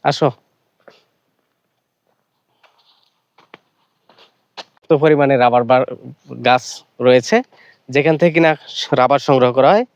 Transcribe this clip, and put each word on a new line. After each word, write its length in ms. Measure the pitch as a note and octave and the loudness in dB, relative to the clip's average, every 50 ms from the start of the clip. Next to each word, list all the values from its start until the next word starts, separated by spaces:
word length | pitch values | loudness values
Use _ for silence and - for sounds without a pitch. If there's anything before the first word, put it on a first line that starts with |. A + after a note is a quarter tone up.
আসো। 280 | - C#3+ C#3+ - E3 C3+ - _ _ _ _ _ _ _ _ _ _ - _ _ _ _ _ _ _ _ _ _ _ _ _ _ _ _ _ _ _ _ _ _ _ _ _ _ _ _ _ _ _ _ _ _ _ _ _ _ _ _ _ _ _ _ _ _ _ _ _ _ _ _ - _ _ _ _ _ _ _ _ _ _ _ _ _ _ _ _ _ _ _ _ - - _ _ _ _ _ | -2 -4 -2 0 -2 -2 -2 _ _ _ _ _ _ _ _ _ _ -20 _ _ _ _ _ _ _ _ _ _ _ _ _ _ _ _ _ _ _ _ _ _ _ _ _ _ _ _ _ _ _ _ _ _ _ _ _ _ _ _ _ _ _ _ _ _ _ _ _ _ _ _ -20 _ _ _ _ _ _ _ _ _ _ _ _ _ _ _ _ _ _ _ _ -20 -20 _ _ _ _ _
তো 100 | D#3+ C#3 | -2 0
পরিমাণে 380 | D3+ D#3 D3+ C#3+ C#3+ C#3 C#3 | 2 2 2 2 2 0 2
রাবার 280 | B2 B2 B2 A#2+ B2 A#2+ | 2 2 2 2 0 0
বার-, 260 | A#2 B2+ B2+ B2+ - C3 - - B2+ C#3 _ _ C#3 B2+ B2 A#2+ | 0 0 0 0 -4 -10 -18 -18 -20 -20 _ _ -20 -18 -6 -2
গাছ 400 | B2+ B2+ B2+ - - - - _ _ _ - | -2 -2 -2 -2 -10 -20 -20 _ _ _ -2
রয়েছে, 420 | A#2+ B2+ B2+ B2+ A#2 - G#3+ A#3 C4 _ _ _ _ _ _ _ _ - | 2 2 2 2 2 0 -2 -2 -2 _ _ _ _ _ _ _ _ -4
যেখান 300 | B2+ C#3+ C#3+ E3 D#3+ C#3+ | -4 -2 0 0 0 2
থেকে 140 | F3 E3+ D#3 | 0 0 2
কিনা 220 | E3 E3 D#3+ D3+ - - - - - - - | 2 0 0 0 -2 -8 -16 -14 -12 -6 -4
রাবার 260 | C#3+ C3 B2+ B2+ C#3+ C3+ | 0 0 2 2 0 -2
সংগ্রহ 340 | - - C#3 C3 B2+ B2 | 0 0 2 2 2 0
করা 180 | A#2+ C3 C3+ D3 | 2 2 2 2
হয়। 140 | F#3 G#3+ B3+ _ _ | 2 2 -2 _ _